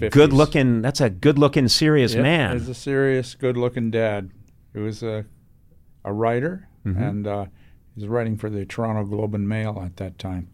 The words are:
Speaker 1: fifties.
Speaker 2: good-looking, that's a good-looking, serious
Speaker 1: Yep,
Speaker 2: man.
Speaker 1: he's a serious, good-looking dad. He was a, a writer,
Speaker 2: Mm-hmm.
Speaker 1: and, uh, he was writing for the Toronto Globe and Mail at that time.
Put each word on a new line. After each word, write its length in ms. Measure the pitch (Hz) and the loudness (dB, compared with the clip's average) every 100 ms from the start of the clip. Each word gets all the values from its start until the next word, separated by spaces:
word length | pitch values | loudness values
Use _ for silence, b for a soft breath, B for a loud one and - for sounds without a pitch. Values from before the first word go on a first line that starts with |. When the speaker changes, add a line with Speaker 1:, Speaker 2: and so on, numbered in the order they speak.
| 107 | 4
Speaker 1:
fifties. 60 | 139 | 6
Speaker 2:
good-looking, 600 | 147 139 151 156 131 117 | 8 6 4 4 2 2
that's 180 | 117 - | 0 0
a 100 | 123 | 0
good-looking, 580 | 92 147 143 143 147 120 | 2 2 4 4 4 2
serious 480 | - 156 151 117 113 | 2 4 4 4 2
Speaker 1:
Yep, 80 | |
Speaker 2:
man. 340 | 131 170 110 120 | 2 2 0 -2
Speaker 1:
he's 100 | 123 | -6
a 60 | |
serious, 640 | 120 143 135 135 131 127 - | -8 -4 0 2 0 -4 -4
good-looking 560 | 131 123 120 123 113 | -2 0 -2 -2 -2
dad. 400 | 113 110 101 92 - - _ _ | 0 0 -2 -8 -16 -20 _ _
He 60 | - | -8
was 240 | 107 107 | -8 -6
a, 220 | 117 107 107 - _ _ _ - - - | -6 -6 -10 -18 _ _ _ -20 -20 -14
a 80 | 101 | -8
writer, 560 | 104 113 120 151 185 - - | -2 0 0 -2 -6 -14 -10
Speaker 2:
Mm-hmm. 180 | - 92 | -4 -2
Speaker 1:
and, 240 | 113 104 104 | -2 -4 -4
uh, 180 | 101 98 b b b - 110 | -6 -8 b b b -20 -14
he 60 | |
was 60 | 104 | -4
writing 280 | 120 113 110 | -2 -2 -4
for 120 | 107 | -6
the 160 | 104 98 | -6 -8
Toronto 380 | - 113 110 101 | -6 -4 -4 -4
Globe 300 | 104 107 104 | -4 -4 -2
and 120 | 101 | -2
Mail 320 | 110 110 104 90 | -2 -4 -6 -10
at 120 | - | -10
that 200 | 95 - | -12 -10
time. 320 | 92 90 87 | -8 -8 -10